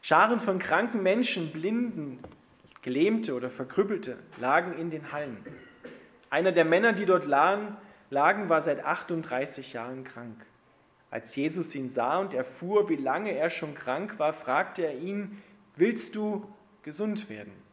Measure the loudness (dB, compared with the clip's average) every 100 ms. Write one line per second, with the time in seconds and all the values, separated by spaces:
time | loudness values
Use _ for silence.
0 | 4 6 6 4 0 -2 2 0 2 0
1 | 2 2 2 0 -4 -4 -2 -2 -2 -4
2 | -8 -10 -16 -20 _ _ _ -14 -4 2
3 | 2 2 0 -4 -6 -8 -6 0 0 0
4 | -6 -12 -14 -4 2 2 2 -6 -6 -6
5 | -8 -8 -8 -10 -14 -18 -20 -20 -20 -20
6 | -20 _ _ 2 4 6 6 6 6 2
7 | 4 4 4 6 6 4 -2 -12 -18 -20
8 | _ 2 4 4 2 2 2 -2 0 -4
9 | -2 -6 -4 -4 -4 -8 -12 -10 -10 -10
10 | -14 -14 -14 -16 -20 _ _ _ _ _
11 | _ -10 -8 -2 -2 -2 -6 -6 -6 -2
12 | 0 0 0 -4 -6 -8 0 2 4 2
13 | 0 -2 -2 0 0 -2 -8 -8 -4 -4
14 | -4 -2 -2 -2 0 0 0 -2 -4 -4
15 | -6 -6 -8 -12 -20 -20 _ 2 2 2
16 | -6 -4 -2 -4 -6 -18 _ _ -16 -6
17 | -4 -4 -6 -12 -14 -18 -20